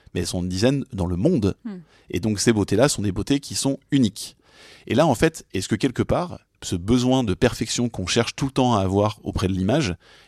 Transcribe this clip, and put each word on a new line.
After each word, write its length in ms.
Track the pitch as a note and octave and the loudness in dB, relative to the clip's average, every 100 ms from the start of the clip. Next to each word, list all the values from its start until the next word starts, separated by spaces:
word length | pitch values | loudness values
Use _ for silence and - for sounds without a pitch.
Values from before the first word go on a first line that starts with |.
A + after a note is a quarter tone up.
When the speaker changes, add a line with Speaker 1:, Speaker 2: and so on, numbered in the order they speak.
| _ | _
Speaker 1:
mais 60 | G2 | -6
elles 60 | F2+ | -4
sont 160 | F#2 | -4
une 60 | F2+ | -4
dizaine 340 | F#2 A#2 C#3 - | 0 2 0 -2
dans 140 | G2 F2 | -4 -2
le 100 | F2 | 0
monde. 400 | C3+ E3+ G2 - | 0 2 0 -2
Speaker 2:
Hmm. 140 | A3+ F#3 D#3+ _ - | -8 -12 -16 _ -10
Speaker 1:
Et 100 | F2 | -4
donc, 200 | A2 G2+ | -2 0
ces 140 | A#2+ | 2
beautés-là 340 | A2 F#2+ G2+ C#3+ | 2 2 2 2
sont 120 | - | 0
des 100 | G2+ | -4
beautés 280 | F2+ G2 C#3 | -4 -2 -2
qui 160 | - G2 | -2 -4
sont 240 | C#3 C3+ _ | -4 -4 _
uniques. 460 | C#3 A2+ - - - _ - - - - | 2 2 -2 -14 -18 _ -20 -20 -14 -2
Et 100 | A2+ | 2
là, 100 | D#3+ | 2
en 80 | A#2+ | 2
fait, 300 | D#3+ - - | 0 0 -8
est-ce 140 | F#2+ - | -6 -2
que 80 | G#2+ | 0
quelque 280 | C3+ - | 0 0
part, 360 | G#2 C#3+ F3 - _ _ | 0 0 -2 -10 _ _
ce 140 | - F2+ | -6 -4
besoin 480 | F#2+ B2 B2 C3 | 2 2 4 2
de 100 | A#2 | 2
perfection 560 | F#2 B2 - A2+ - A#2+ | 2 0 0 -4 -2 -2
qu'on 160 | - F2+ | -4 0
cherche 280 | A#2 A2+ - | 0 0 -2
tout 100 | C#3 | -2
le 60 | |
temps 240 | - B2+ A2 | 2 2 4
à 60 | |
avoir 380 | F#2+ G2 G#2 - | 2 2 2 -2
auprès 240 | - - F#2 | -6 -2 0
de 60 | |
l'image, 420 | F#2+ F#2+ C#3+ A2+ E2+ - - | 0 0 2 0 -4 -10 -20